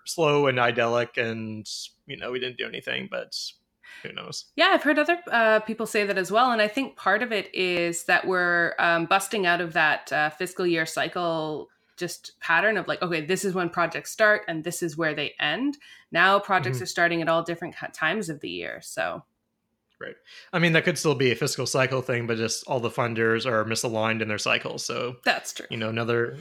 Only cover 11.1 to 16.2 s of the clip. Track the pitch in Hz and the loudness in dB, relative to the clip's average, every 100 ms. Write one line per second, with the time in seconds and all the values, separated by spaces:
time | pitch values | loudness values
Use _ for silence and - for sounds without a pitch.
11.1 | 180 170 165 156 147 - _ _ - 175 | -2 -2 -2 -2 -6 -10 _ _ -10 -8
12.1 | - - - - 165 202 208 - 147 175 | -8 -16 -10 0 2 4 2 -2 -2 -2
13.1 | 165 151 185 202 185 170 180 165 147 - | -2 0 0 0 -2 -2 0 -2 -2 -8
14.1 | - 320 208 196 160 160 170 170 151 160 | 2 4 4 0 -6 -6 -4 -4 -2 -2
15.1 | 151 143 - 147 170 277 277 - - _ | 0 -4 -2 -2 0 -2 -4 -10 -20 _
16.1 | 165 | 2